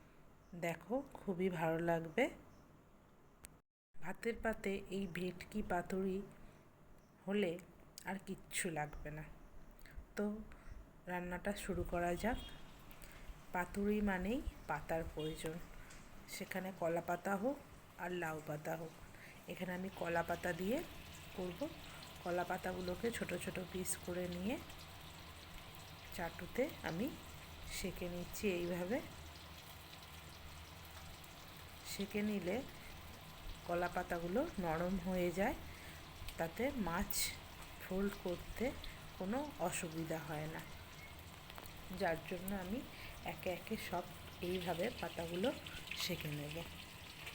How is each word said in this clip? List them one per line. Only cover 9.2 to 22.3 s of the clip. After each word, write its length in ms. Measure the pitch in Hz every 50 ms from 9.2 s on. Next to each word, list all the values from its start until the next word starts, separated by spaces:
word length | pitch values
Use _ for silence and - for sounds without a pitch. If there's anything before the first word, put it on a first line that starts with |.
| 151 - - - - - - - - - - - - - - - - - -
তো 80 | - 208 208 208 220 214 - - - - - - - - - - - - 180
রান্নাটা 400 | 180 175 180 175 180 180 - 202 202 - -
শুরু 200 | - 175 175 165 -
করা 200 | 180 170 175 175 175 170
যাক। 180 | - 220 262 - - - - - - - - - - - - - - - - - - - - - - - -
পাতুরি 440 | 180 175 - - 202 202 208 208 208 208 202
মানেই 300 | 190 180 180 196 247 302 - - - - - -
পাতার 340 | 151 147 - - 165 165 160 - -
প্রয়োজন, 420 | 156 156 156 160 - - 160 165 175 - - - - - - - - - - - - - - -
সেখানে 340 | - 190 - - 185 185 190 185 -
কলা 240 | 175 165 170 170 170 -
পাতা 240 | 175 170 - 196 202 180
হোক 160 | 208 262 285 - - - - - - - - - 180
আর 80 | 180 180 175
লাউ 160 | 170 160 156 151 151 156
পাতা 240 | 151 151 156 160 165 165
হোক। 120 | 170 165 - - - - - - - - - - - -
এখানে 200 | 180 175 185 180 180 180
আমি 100 | 185 190 - -
কলা 240 | 180 170 170 170 170 -
পাতা 200 | 170 160 - 180 165 170
দিয়ে 160 | 185 202 240 330 349 - - - - - - - - - -
করব। 220 | 196 180 180 170 - 285 320 - - - - - - - - - - -
কলা 200 | 180